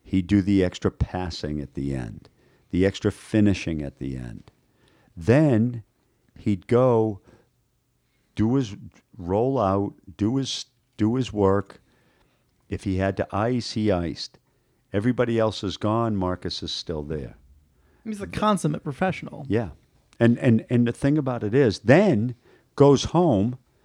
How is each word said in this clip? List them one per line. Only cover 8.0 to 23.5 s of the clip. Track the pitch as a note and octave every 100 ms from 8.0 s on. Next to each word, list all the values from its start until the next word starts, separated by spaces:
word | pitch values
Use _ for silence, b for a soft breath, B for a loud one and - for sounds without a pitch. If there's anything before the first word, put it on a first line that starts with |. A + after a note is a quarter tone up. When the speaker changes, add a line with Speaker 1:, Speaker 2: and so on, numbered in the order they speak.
| _ _ _ -
Speaker 1:
do | A2 C3+
his | A#2 - G#2+ _ _ G2
roll | E2+ G2 B2+ C3+
out, | G2 G2 G2+ - - -
do | G#2 C3+
his, | C3 - - _ _ -
do | G#2 B2+
his | A#2
work. | G#2 G2 G2 - - _ _ _ _ _ _ _ _ _
If | G2 G2+
he | F#2
had | F#2+ F#2
to | - G2
ice, | A2+ B2+ -
he | A#2 G#2+
iced. | F2+ E2 - - _ _ _ _ _ _
Everybody | G2+ A2+ A#2 B2 A2+
else | A2 G2+
is | G2 -
gone. | G#2+ A2+ A#2 G2+
Marcus | F2+ F2+ F2 -
is | F2
still | - - D#2
there. | D2 D#2 B1 G#1+ _ _ _ _ _ _
Speaker 2:
He's | A3 G#3
a | F#3
consummate | - G#3+ G3+ D#3+ D#3
professional. | D#3+ C3 F#3 - - - C#3
Speaker 1:
Yeah. | A#2 G2 - _ _ _ _
And, | A#2 A#2+
and, | C3+ A#2 -
and | B2 A#2
the |
thing | - C#3 D#3
about | C3 A#2+
it | G#2+
is, | B2 C3 F#2+
then | G2+ D3+ G#3 A2+ A#2+ A#2+ b b b -
goes | C#3+ C3+ -
home, | D#3+ F3 G#2 A2